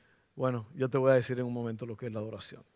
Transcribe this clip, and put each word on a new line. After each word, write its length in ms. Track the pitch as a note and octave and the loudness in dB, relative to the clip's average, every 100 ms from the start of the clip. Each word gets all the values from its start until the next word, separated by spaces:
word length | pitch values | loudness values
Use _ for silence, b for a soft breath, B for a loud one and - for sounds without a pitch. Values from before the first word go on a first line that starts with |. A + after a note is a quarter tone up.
| _ _ _ - | _ _ _ -2
bueno, 300 | B2+ A#2+ G#2+ | 0 0 -4
yo 160 | C#3+ C3 | -2 0
te 80 | C3+ | 4
voy 140 | C3 | 6
a 40 | C3 | 6
decir 240 | A#2 B2+ | 4 -2
en 60 | B2 | -2
un 80 | |
momento 320 | A#2+ A#2 A2 A#2+ | -4 -4 -6 -8
lo 100 | G#2+ | -8
que 120 | A#2+ | -8
es 40 | |
la 80 | G#2+ | -6
adoración. 440 | A2 A2 - - - | -6 -8 -12 -16 -20